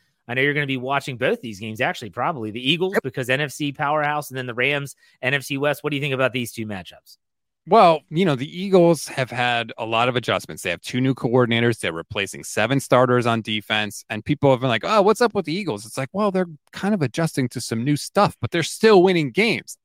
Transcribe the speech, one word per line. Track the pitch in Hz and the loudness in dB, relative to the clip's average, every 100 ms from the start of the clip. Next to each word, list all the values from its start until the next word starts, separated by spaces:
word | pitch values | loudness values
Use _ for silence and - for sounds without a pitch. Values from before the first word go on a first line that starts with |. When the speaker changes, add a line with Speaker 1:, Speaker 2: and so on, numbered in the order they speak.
| _ _ - | _ _ -8
Speaker 1:
I | |
know | 123 | 0
you're | 143 | 0
gonna | 143 143 | 0 -2
be | 131 | -4
watching | 127 139 - 120 | -2 -4 -4 -2
both | 131 233 | -2 -2
these | 117 95 | -6 -10
games, | 113 107 | -10 -2
actually, | 143 185 110 | -2 -2 -10
probably. | 120 139 156 107 | -6 -4 -4 -6
The | 107 127 | -4 -2
Eagles, | 170 185 | 0 0
Speaker 2:
Yep. | 185 | -2
Speaker 1:
because | 135 131 123 | -4 -6 -2
N | 131 | -2
F | 147 | -2
C | - 147 | -4 -6
powerhouse, | 139 143 151 147 147 143 | -4 -2 0 0 -2 -6
and | 131 | -8
then | 127 | -8
the | |
Rams, | 117 131 143 139 - _ _ | -2 0 0 -4 -12 _ _
N | 127 | -2
F | 139 | -2
C | 127 139 | -2 -2
West. | 143 143 | 0 -2
What | 151 | -4
do | 147 | -4
you | |
think | 143 | -4
about | 131 131 | 0 0
these | 127 117 | -2 -6
two | - 110 | -8 -8
matchups? | 98 85 78 _ - _ _ _ _ - | -8 -12 -20 _ -20 _ _ _ _ 2
Speaker 2:
Well, | 214 180 160 - | 6 8 6 0
you | 156 | 0
know, | 190 131 | 2 2
the | 147 175 | -2 -8
Eagles | 196 190 170 160 - | 2 6 6 4 0
have | - 131 | -4 -4
had | 123 123 120 113 - | -2 0 0 -4 -8
a | |
lot | 113 113 123 | -2 2 2
of | 123 | 2
adjustments. | 117 95 - 78 | 0 -2 -2 -8
They | 95 | -4
have | 85 | -4
two | - 123 | -4 -2
new | 131 | 0
coordinators. | 131 120 127 120 117 120 117 | 0 0 2 4 4 2 0
They're | 95 | -4
replacing | 82 82 104 98 71 | -6 -8 -6 -6 -8
seven | - - 110 139 | -8 -2 0 0
starters | - 127 127 123 120 | 2 4 4 4 2
on | 113 | -2
defense. | 110 110 - 107 107 - - | -2 -6 -2 -2 -2 -8 -10
And | 110 | -10
people | - 147 143 | -4 2 4
have | 127 | 4
been | 131 | 2
like, | 113 | 0
"Oh, | 170 214 | 2 2
what's | 196 220 | 4 4
up | 240 | 2
with | 214 | 0
the | 160 | -4
Eagles?" | 175 185 104 | -4 -4 -6
It's | 117 - | -8 -8
like, | 135 | -6
well, | 185 214 | -2 0
they're | 185 180 151 _ | 0 -2 -6 _
kind | - 196 | -6 -2
of | 208 | 0
adjusting | 131 - 165 - 123 | -2 -2 -2 0 -4
to | 123 | -4
some | - 113 | -6 -4
new | 127 147 | 0 -2
stuff, | - - 196 - | -2 2 2 0
but | - | -4
they're | 175 | -4
still | 156 - 220 202 | -4 2 6 8
winning | 180 175 143 | 6 4 0
games. | 113 226 143 - - | 0 0 0 -6 -18